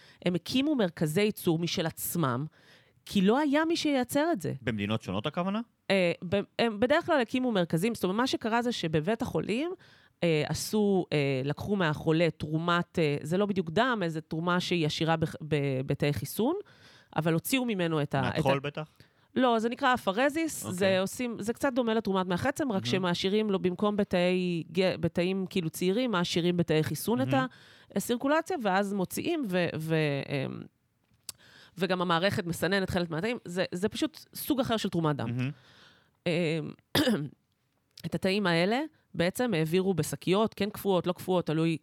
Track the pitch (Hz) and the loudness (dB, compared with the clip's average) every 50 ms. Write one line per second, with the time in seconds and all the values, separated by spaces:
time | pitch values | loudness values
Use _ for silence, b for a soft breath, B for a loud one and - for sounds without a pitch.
0 | B B B B B 180 185 170 - - - 254 269 311 302 247 202 170 - - | B B B B B 0 0 -2 -2 -2 0 0 0 2 2 2 0 0 0 -2
1 | 165 151 151 202 208 220 - - - 180 160 165 175 165 - 190 165 160 - - | -2 0 2 2 0 0 0 -2 0 0 0 2 0 -2 -2 -2 -2 -2 -4 -6
2 | - - - 175 156 131 120 127 151 151 b b b b b b b b b b | -6 -4 -2 0 0 0 0 -2 -4 -6 b b b b b b b b b b
3 | - - - 202 180 202 233 277 311 277 269 302 320 320 339 - - 302 285 254 | -8 -2 0 4 4 4 4 4 2 2 2 2 2 2 0 0 0 0 0 0
4 | 247 - - 285 302 349 320 190 147 131 131 - 113 120 113 101 101 101 110 113 | 0 0 0 0 2 2 0 -2 -2 -4 -6 -4 -4 -4 -2 -2 0 0 -2 -2
5 | - - 90 104 - 151 - 180 175 196 202 220 240 - _ _ _ - 196 196 | -2 -4 -4 -2 -4 -4 -4 -4 -4 -2 -2 -4 -6 -8 _ _ _ 0 2 2
6 | 180 170 - - - 170 196 202 - - _ - 233 233 208 202 240 254 294 339 | 2 2 0 -2 -4 -4 -2 -2 -2 -4 _ -2 0 0 0 0 2 2 2 2
7 | 330 349 320 277 233 - - 254 254 247 214 185 170 - 175 160 185 240 220 - | 2 2 0 0 0 0 -2 -2 -2 0 0 0 0 2 0 0 0 0 -2 -2
8 | - 180 190 226 262 262 339 - - 220 220 240 233 247 226 - - 160 160 156 | -2 -2 0 0 0 0 -2 -4 -2 -2 0 0 0 -2 -2 -4 -2 -2 -2 0
9 | 151 196 233 - 247 - - - - - 208 254 311 349 370 - b b b b | 0 0 -2 -2 -4 -4 -4 -4 -2 -2 -2 -2 -2 -4 -6 -10 b b b b
10 | b b b - 175 170 160 - 139 - 160 - - - 208 214 208 202 196 185 | b b b -2 0 2 2 2 0 -2 -4 -6 -4 -2 0 2 2 4 2 2
11 | - - 143 151 139 139 135 127 127 143 147 - - 190 208 196 175 151 151 143 | 0 0 0 0 2 2 0 0 -2 -2 -4 -4 -4 -2 0 0 2 0 0 0
12 | - 160 156 160 175 160 - - 170 151 156 160 170 175 170 175 175 - - 180 | 2 2 2 4 4 2 0 -2 -4 -2 -2 0 0 2 2 2 0 -2 0 0
13 | 160 143 143 - - 151 175 190 208 196 196 190 165 165 156 202 240 262 240 208 | 0 2 0 -2 -2 -2 0 0 0 0 0 -2 -2 0 0 2 2 2 2 0
14 | 175 165 156 160 - - 165 156 170 180 175 180 175 - 185 170 151 156 - - | 0 -2 -2 -6 -8 -6 -6 -2 0 2 2 2 0 0 0 2 2 0 0 0
15 | 160 160 165 160 160 - - - 160 151 156 143 139 139 131 131 135 143 143 - | 0 0 2 2 0 -2 -4 -6 -6 -2 -2 0 0 0 0 -2 -2 -2 -2 0
16 | 151 147 143 - 143 - - - 214 277 359 415 - B B B B B B B | 0 0 0 -2 -4 -6 -2 0 0 0 0 -2 -6 B B B B B B B
17 | B B B - 160 170 160 165 - - 269 262 254 240 214 185 170 165 160 151 | B B B -2 0 0 0 0 0 0 0 0 0 0 0 0 0 0 0 0
18 | 143 - - 139 131 185 - - 147 135 139 139 131 147 - 160 156 - b b | 0 0 0 -2 0 0 0 0 2 2 2 0 -2 -6 -8 -8 -10 -12 b b
19 | b b b b b b b 240 262 247 233 226 214 233 240 - 277 254 254 233 | b b b b b b b 2 4 4 4 4 2 0 -2 0 2 2 2 2
20 | - 202 185 220 269 294 269 330 330 302 - - - - 185 175 202 190 190 185 | 0 -2 0 2 2 0 2 0 -2 -2 -4 -6 -8 -6 -2 0 2 2 4 2
21 | 190 190 - - 247 240 214 185 208 220 233 - - 277 240 262 240 226 220 226 | 0 -2 -4 -4 -6 -6 -6 -6 -4 -6 -4 -2 -2 -2 0 0 0 2 0 0
22 | - 202 190 190 185 185 175 175 - 269 294 - 311 262 196 190 208 - 220 185 | 0 0 0 0 0 0 -2 -2 0 -2 -2 -2 -2 -2 -2 -2 0 0 0 0
23 | 185 175 175 - - 190 202 214 220 214 190 185 170 185 180 - 208 208 208 196 | 2 0 0 0 0 0 2 2 2 2 0 2 0 0 0 0 0 0 0 0
24 | 196 - 208 175 175 180 185 185 180 180 175 165 - - 156 185 185 180 - 151 | 0 0 0 2 2 2 2 2 0 0 -2 -2 -4 -4 0 0 2 2 2 0
25 | 170 160 - 175 170 185 190 196 185 - - 190 160 160 - - 180 180 190 240 | -2 -2 0 0 0 0 0 -2 -2 -2 -2 -2 -2 -2 -2 -2 0 0 2 2
26 | 262 240 208 175 175 - - 175 165 175 175 170 165 - 156 156 156 - 156 - | 0 0 0 0 0 0 0 0 2 2 2 2 2 2 2 2 2 0 -2 -4
27 | - 202 233 247 269 - 285 262 254 254 B B B B B B B B - 202 | -2 -2 0 0 0 2 2 2 0 0 B B B B B B B B -4 -4
28 | - - 240 233 - 277 302 320 330 - 381 302 214 196 180 196 202 196 208 196 | -2 -2 -2 0 0 2 2 0 0 -2 -4 -2 0 2 2 2 2 0 0 -2
29 | 180 - - - - 311 349 311 269 190 180 180 170 - - 160 156 160 160 156 | -2 -2 -4 -4 -2 -2 -2 -2 -2 0 0 0 0 0 -2 -4 -2 0 0 2
30 | 156 143 143 139 - - 143 135 131 127 - - - - _ _ _ _ _ _ | 2 2 0 -2 -4 -4 -4 -4 -4 -4 -6 -10 -12 -16 _ _ _ _ _ _
31 | _ _ _ _ _ - - B B B B B B B B 165 190 180 185 180 | _ _ _ _ _ -18 -18 B B B B B B B B -4 -2 0 0 0
32 | 175 180 170 160 180 202 - 220 180 170 170 - 180 165 202 196 190 - - 180 | 2 2 2 2 2 2 0 0 -2 -4 -2 -2 0 0 2 2 0 0 0 0
33 | 175 165 156 156 190 226 247 - - 175 175 185 175 - - 180 196 214 - - | -2 -2 -2 -2 -2 -2 -4 -4 -8 -6 -4 -2 -2 -2 -2 -2 -2 -2 -2 -2
34 | 320 - - - - _ - - - - 294 247 240 226 226 214 - 190 - 170 | -4 -4 -4 -8 -20 _ -14 -6 -2 0 0 2 2 2 0 0 0 0 0 2
35 | 160 151 147 120 113 120 120 127 123 139 147 b b b b b b b b b | 2 2 2 0 -2 -2 -2 -2 -2 -2 -4 b b b b b b b b b
36 | b b b b - 180 160 175 175 151 165 160 151 - - - _ _ - 285 | b b b b -2 -2 0 0 0 0 0 -2 -4 -6 -10 -14 _ _ 0 0
37 | 311 254 214 143 147 - - - _ _ _ _ _ _ _ _ _ _ _ - | 2 2 2 0 -2 -6 -10 -14 _ _ _ _ _ _ _ _ _ _ _ -14
38 | - 165 - 165 - 185 190 208 196 175 170 165 175 202 226 269 320 302 b b | -10 -6 -4 -2 0 0 2 2 2 4 4 4 4 2 2 0 -2 -4 b b
39 | b b b - 165 185 - - 247 240 190 156 160 156 165 185 185 196 190 156 | b b b -2 -2 0 0 0 -2 0 0 0 0 2 2 0 2 2 0 0
40 | 147 - - - - 165 185 208 226 - - - 202 208 - - - 196 190 170 | -2 -4 -4 -4 0 2 2 4 2 2 0 -2 -4 -4 -4 -4 0 2 2 2
41 | - 180 180 - - 185 185 175 165 - 151 160 165 165 160 - | 2 0 -2 -4 -2 0 0 0 2 0 0 2 2 2 0 -2